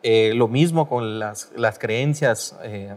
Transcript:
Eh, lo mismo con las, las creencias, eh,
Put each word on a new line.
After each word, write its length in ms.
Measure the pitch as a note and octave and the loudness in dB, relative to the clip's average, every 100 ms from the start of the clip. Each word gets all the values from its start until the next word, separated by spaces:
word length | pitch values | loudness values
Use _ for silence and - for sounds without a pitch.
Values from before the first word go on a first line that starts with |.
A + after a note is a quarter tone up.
Eh, 300 | A#2+ A2 A2 A#2 | 4 4 4 2
lo 120 | A2+ | 2
mismo 400 | B2+ E3+ E3 D3+ | 4 2 2 0
con 300 | B2 A2 G#2+ | -2 -4 -6
las, 320 | G#2+ G#2+ - A#2 | -8 -10 -14 -2
las 240 | A#2 - | -2 0
creencias, 760 | A2 A2+ C#3 D3 C#3 A2 - - | -4 -2 0 0 0 0 -6 -12
eh, 300 | A2+ G#2 G2 | -14 -12 -14